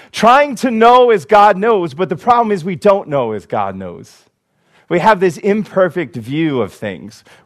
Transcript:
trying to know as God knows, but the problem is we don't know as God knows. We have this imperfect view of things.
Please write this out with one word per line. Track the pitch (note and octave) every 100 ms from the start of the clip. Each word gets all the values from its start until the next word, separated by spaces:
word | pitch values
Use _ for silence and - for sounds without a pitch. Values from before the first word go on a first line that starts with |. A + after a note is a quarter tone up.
| -
trying | - A3 B3+ D4 A#3
to | C4
know | A3+ A3+ B3 B3
as | G#3+ C3+
God | G#3 G#3 F#3+
knows, | G#3+ G#3+ E3+
but | C3+ F#3
the | F3+
problem | - A#3+ A#3
is | G3+
we | D#3+ F3+
don't | G#3 G3+ -
know | C#3+ A#2
as | G#2+
God | - A#2 G2 F#2+
knows. | F#2 F2 - _ _ _ _ _ _ _ _
We | E3+
have | F3+ G#3+
this | F#3 C#3
imperfect | G#3 G#3+ F#3 - F#3 F3+ C#3+
view | B2+ A2 D3 D#3+ C3+
of | G2+
things. | - G#2+ F2 F#2+ - _ _